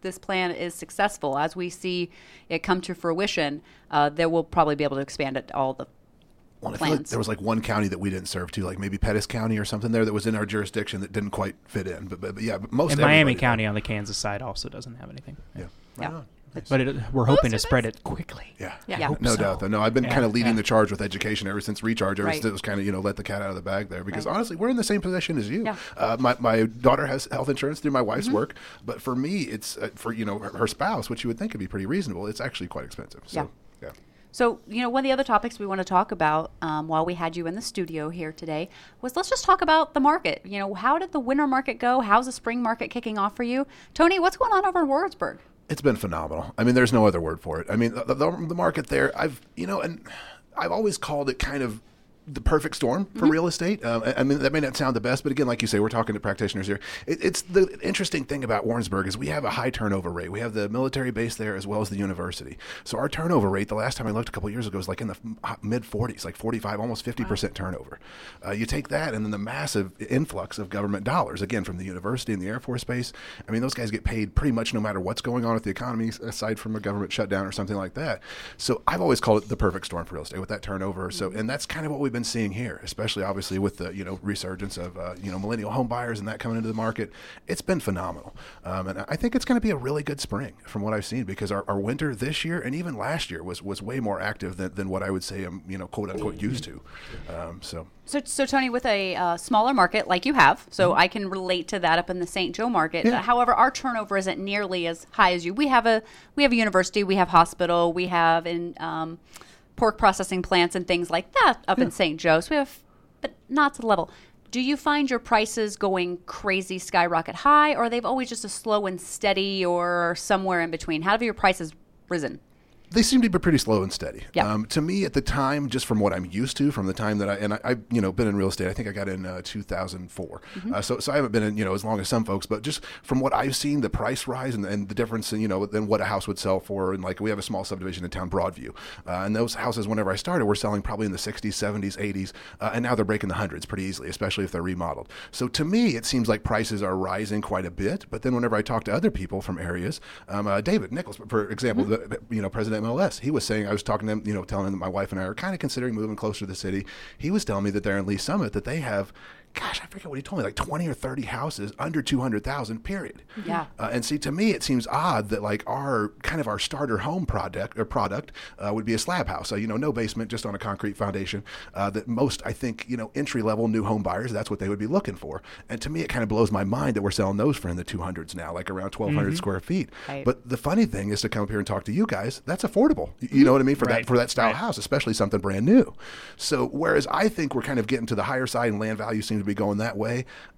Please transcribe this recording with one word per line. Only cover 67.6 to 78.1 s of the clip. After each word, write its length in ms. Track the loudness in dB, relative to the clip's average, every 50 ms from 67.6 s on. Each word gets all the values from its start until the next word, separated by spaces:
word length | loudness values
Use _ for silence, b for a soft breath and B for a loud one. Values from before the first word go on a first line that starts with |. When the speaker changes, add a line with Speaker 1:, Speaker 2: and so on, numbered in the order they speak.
| -6
Speaker 2:
turnover. 320 | -6 -6 -8 -10 -12 -16 -18 B B B B B B B B -8
Uh, 40 | -6 -4
you 120 | -2 -2
take 240 | -2 -2 -4 -2 -2
that 240 | -2 -2 0 0 -2
and 120 | -2 -2
then 80 | -2 -2
the 60 | -4
massive 520 | -4 -6 -6 -4 -4 -2 0 0 -2 -2 -4 -10 -4 0
influx 480 | 2 2 2 0 -2 -6 -8 -8 -8 -10
of 100 | -8 -6
government 340 | -4 -2 -2 0 -2 -2 -2
dollars, 400 | 0 2 2 0 0 -2 -4 -4
again, 220 | -2 -2 -2 -2
from 140 | -4 -6 -8
the 60 | -8
university 480 | -8 -8 -6 -4 -4 -4 -2 -2 -2 -2
and 80 | -2
the 60 | -2 -4
Air 120 | -6 -6
Force 240 | -6 -6 -6 -6 -4
Base. 280 | -4 -4 -4 -4 -6 B B B B B B B -4
I 20 |
mean, 120 | -2 0 0
those 120 | -2 -2
guys 160 | -2 -4 -2
get 140 | -4 -2 -2
paid 320 | -2 0 0 -2 0 -2
pretty 160 | 0 0 2 0
much 200 | 0 -2 -2 -2
no 60 | -2
matter 220 | -2 -2 -2 -2
what's 220 | -2 -4 -4 -4 -4
going 220 | -2 -2 0 0
on 100 | 0 0
with 100 | 0 0
the 60 | -4
economy, 380 | -6 -4 -6 -4 -4 -2 -2 -2
s-, 120 | -4 -6
aside 400 | -8 -8 -6 -4 -4 -4 -4 -6
from 160 | -6 -6 -6
a 40 | -4
government 300 | -4 -4 -2 -2 -4 -4 -2
shutdown 320 | -2 0 0 0 -2 -2
or 60 | -2
something 260 | -4 -6 -4 -4 -4
like 180 | -4 -4 -6 -6
that. 260 | -6 -4 -4